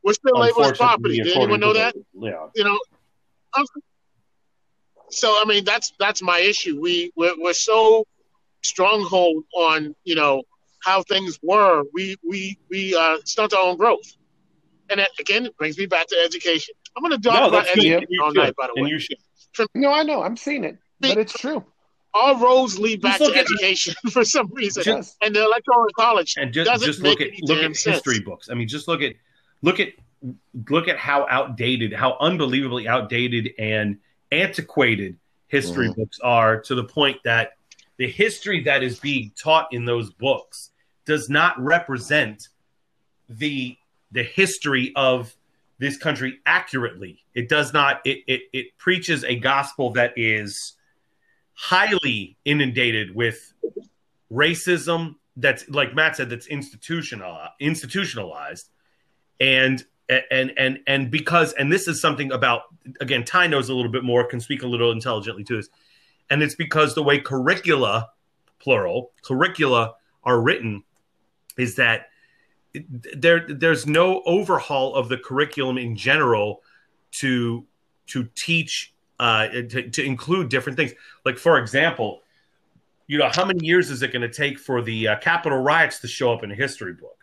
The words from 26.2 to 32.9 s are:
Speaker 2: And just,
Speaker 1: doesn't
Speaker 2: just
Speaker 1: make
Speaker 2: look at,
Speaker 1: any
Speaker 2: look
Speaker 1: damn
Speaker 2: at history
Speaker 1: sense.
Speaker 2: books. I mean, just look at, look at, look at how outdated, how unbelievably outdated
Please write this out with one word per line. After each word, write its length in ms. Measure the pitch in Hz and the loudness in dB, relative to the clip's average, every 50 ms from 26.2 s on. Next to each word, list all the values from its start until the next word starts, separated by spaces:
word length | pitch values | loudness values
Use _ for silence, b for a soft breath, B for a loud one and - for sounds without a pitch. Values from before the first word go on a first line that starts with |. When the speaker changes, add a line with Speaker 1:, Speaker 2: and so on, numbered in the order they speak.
| 165 - - | 0 -2 -4
Speaker 2:
And 160 | 156 139 127 117 | -4 -4 -4 -2
just, 160 | 156 170 220 | 0 2 2
Speaker 1:
doesn't 160 | 247 226 240 | 2 2 0
Speaker 2:
just 160 | 240 - - | -2 -2 0
Speaker 1:
make 180 | 180 147 143 - | 2 2 2 2
Speaker 2:
look 20 | |
at, 60 | 147 | 0
Speaker 1:
any 120 | - - 185 160 | -6 -6 -6 -2
Speaker 2:
look 140 | 139 160 151 | 0 0 0
Speaker 1:
damn 120 | 160 160 | 0 -2
Speaker 2:
at 60 | 156 | -4
history 380 | - - - 190 143 - 139 120 | -2 0 0 0 0 0 0 -2
Speaker 1:
sense. 100 | 107 95 | -2 -2
Speaker 2:
books. 240 | 101 87 - - - | -6 -12 -14 -12 -8
I 40 | 123 | -6
mean, 140 | 120 117 | -6 -6
just 200 | 110 135 151 - - | -6 -8 -10 -4 -4
look 120 | 165 147 | -2 -2
at, 120 | 147 123 113 _ _ _ _ _ _ _ _ _ | -2 -6 -6 _ _ _ _ _ _ _ _ _
look 180 | - 170 180 - | 0 0 0 0
at, 100 | 190 - - _ - _ _ _ - 127 123 _ _ _ - 123 113 - | -2 -4 -6 _ -20 _ _ _ -14 -14 -14 _ _ _ -14 -14 -4 -2
look 180 | 143 165 165 180 | -2 0 0 0
at 80 | 160 | -4
how 280 | - - 147 143 143 131 - | -4 -2 0 0 0 0 0
outdated, 640 | 127 135 135 135 120 110 120 123 127 120 113 104 101 | 0 -2 -2 -4 -6 -4 -2 -2 0 0 -2 -4 -2
how 240 | 98 131 127 - - | -2 -2 -2 0 0
unbelievably 680 | 143 165 185 160 147 127 123 135 139 127 123 123 107 | 0 0 0 0 -2 0 0 -2 -2 -2 -6 -6 -2
outdated 640 | 113 | 0